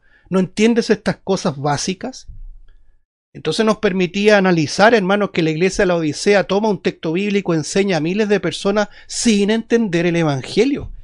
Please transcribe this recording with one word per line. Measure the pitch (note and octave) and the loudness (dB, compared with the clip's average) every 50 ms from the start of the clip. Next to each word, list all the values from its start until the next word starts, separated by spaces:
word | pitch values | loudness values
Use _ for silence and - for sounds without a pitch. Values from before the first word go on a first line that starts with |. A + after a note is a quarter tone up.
| _ _ _ _ _ _ | _ _ _ _ _ _
¿No | F3+ F#3+ | -2 0
entiendes | F#3 - - - G#3+ A3+ A#3 A#3 A3+ - | 0 -2 0 2 2 4 4 2 2 0
estas | G#3 - - G3 D#3+ | -2 -2 -2 -6 -6
cosas | - _ - F#3+ - - F3+ C#3 | -6 _ -4 -4 -2 -2 -4 -4
básicas?". | C#3+ C3+ D3 C#3+ C3+ - - F#3 - - B3+ C4 - - - - - - - - - - - - - - - _ _ _ _ _ _ _ _ | -2 -2 -2 -2 -2 -4 -6 -8 -8 -10 -12 -14 -14 -18 -18 -16 -16 -16 -16 -16 -18 -20 -20 -20 -20 -20 -20 _ _ _ _ _ _ _ _
Entonces | - C#3+ - D#3 D#3 - A3 | -20 -8 -6 -4 -2 0 0
nos | A3 G3+ | 0 0
permitía | - - G3+ F#3 F#3+ F3+ E3 F3 G3+ G#3 G#3+ G#3+ | 0 -2 -2 0 0 -2 -2 -2 0 4 4 4
analizar, | G3+ F#3+ F#3+ F3 E3 D3+ C3 - - G3+ A#3 A#3+ | 4 4 4 2 2 0 -2 2 4 6 6 6
hermanos, | G#3+ F#3 F3+ G3+ G#3 G3+ F#3+ | 4 2 0 0 0 -2 -2
que | - F#3+ D#3+ | -2 -2 -2
la | D#3 | 0
iglesia | D#3 D#3 F3 F#3 - - G3+ | 0 0 -2 -2 0 0 0
de | |
la | F3+ F3 | 2 2
Odisea | E3+ D#3+ D3+ C#3+ - - G3+ G3+ F#3+ - | 0 0 -2 -4 -2 0 2 2 2 2
toma | - F#3 G3+ A3+ A3 | 0 -2 0 0 0
un | G3 - | -2 -2
texto | - G3 - - - D#3+ D#3+ | -4 -6 -6 -4 -6 -4 -2
bíblico, | F#3 G3+ G#3 G3+ G3+ F#3 F#3 E3 | -2 -2 0 -2 -2 0 0 -2
enseña | D#3 C#3+ - - G3 G3+ G3 F3+ | -2 -2 -2 -2 0 0 0 0
a | D3+ | 0
miles | D3+ E3+ F#3+ G#3+ A3 | -2 -2 0 -2 0
de | G3+ G#3 F#3+ | 2 0 0
personas | - E3 - - - G3 G3+ G#3+ G3+ - - - - | 0 -2 -6 -2 -2 0 0 0 -2 -2 -6 -16 -18
sin | - - - - A#3+ G#3+ G3+ G3+ G3+ | -12 -8 -2 2 2 2 2 2 2
entender | A3 A3+ A3 - A#3+ A#3 A3+ G3 D#3+ E3+ E3+ | 0 -2 0 0 0 0 0 0 0 0 0
el | F3 E3+ | 0 0
Evangelio. | E3+ E3 D3+ C#3 C3 - - - F#3 A#3 C#4 C#4+ - - - - - | 0 0 0 0 -2 -6 -2 0 0 2 2 0 -4 -6 -10 -14 -16